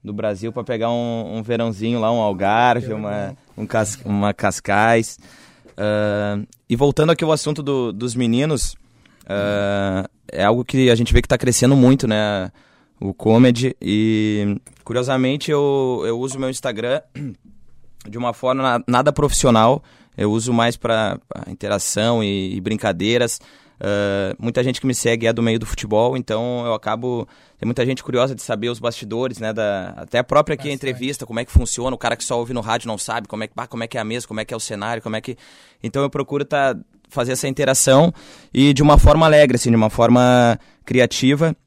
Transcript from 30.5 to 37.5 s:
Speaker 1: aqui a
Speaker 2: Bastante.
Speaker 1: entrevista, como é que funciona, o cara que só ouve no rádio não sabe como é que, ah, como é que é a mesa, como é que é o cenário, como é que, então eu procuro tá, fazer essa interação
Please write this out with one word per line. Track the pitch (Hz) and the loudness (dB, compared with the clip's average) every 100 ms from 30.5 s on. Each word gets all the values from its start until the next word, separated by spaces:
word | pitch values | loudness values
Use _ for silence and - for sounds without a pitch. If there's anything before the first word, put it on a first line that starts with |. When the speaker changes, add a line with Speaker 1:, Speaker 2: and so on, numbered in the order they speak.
Speaker 1:
aqui | 147 147 | -4 -6
a | |
Speaker 2:
Bastante. | 139 | -6
Speaker 1:
entrevista, | 139 123 127 143 123 | -6 -6 -8 -8 -8
como | 113 | -8
é | 123 | 2
que | |
funciona, | - 123 - 117 | 2 2 -6 -6
o | 123 | -4
cara | 120 117 | -4 -4
que | |
só | - 120 | -4 -6
ouve | 117 | -4
no | 123 | -6
rádio | 110 120 120 | -4 -4 -4
não | 107 | -8
sabe | - 117 101 | -6 -8 -8
como | 107 | -10
é | 107 | -10
que, | - | -10
ah, | 123 | -10
como | 117 | -10
é | 113 | -8
que | 123 | -8
é | |
a | 107 | -6
mesa, | 120 - | -8 -8
como | 110 | -10
é | 110 | -8
que | |
é | 117 | -10
o | |
cenário, | - 104 104 117 | -10 -8 -6 -6
como | 113 110 | -6 -8
é | |
que, | - 117 - - _ _ | -8 -14 -16 -20 _ _
então | 117 139 | -6 -2
eu | 139 | -2
procuro | 143 139 143 139 | -4 -4 -4 -2
tá, | 147 135 117 - _ _ | 0 0 -2 -10 _ _
fazer | - 123 | -4 -2
essa | 127 | -2
interação | 143 | -4